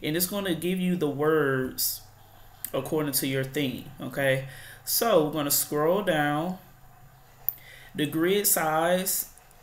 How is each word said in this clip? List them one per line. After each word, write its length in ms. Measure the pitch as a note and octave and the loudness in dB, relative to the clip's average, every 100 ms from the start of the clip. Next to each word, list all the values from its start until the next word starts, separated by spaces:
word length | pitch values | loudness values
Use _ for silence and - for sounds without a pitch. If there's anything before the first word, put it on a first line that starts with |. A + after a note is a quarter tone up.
And 120 | D3 D#3+ | -4 -2
it's 120 | F3+ | -2
gonna 260 | G#3 G3 | -2 -2
give 260 | D#3 E3+ F#3 | -2 -2 0
you 160 | F3+ F3 | 0 0
the 140 | D3+ | 0
words 920 | C3 D3+ D#3 C#3 C3 C3 - - - - - - - - - - | 0 2 4 4 2 -2 -2 -4 -4 -12 -20 -20 -20 -20 -16 -6
according 420 | - C3 D#3 D3 | -4 -2 -2 0
to 120 | C3+ C#3 | 0 0
your 180 | C3+ | -2
theme, 420 | C3 D3 C3+ A#2+ - - | -2 -2 -2 -4 -10 -12
okay? 480 | C3 C#3+ C3+ C3+ C3+ - - - - | -8 -2 2 0 -2 -12 -18 -14 -4
So 400 | - A#3 F#3 D3+ | 0 4 6 4
we're 80 | |
gonna 160 | D3+ C#3+ | 0 0
scroll 540 | - - D3 D#3 G3 | 0 0 0 2 2
down. 560 | F#3 D#3 D3 D3 F3 F#3 - - - - - - - - - - - - - - | 2 2 2 0 -2 -6 -12 -20 -20 -20 -20 -20 -20 -14 -10 -10 -14 -20 -10 -4
The 80 | D3 | -2
grid 400 | D#3 F3 G3+ G3+ | 0 2 2 2
size, 840 | F3+ D#3+ D#3 E3+ F#3 F#3+ - - - - - | 2 2 2 2 2 0 -4 -6 -12 -20 -20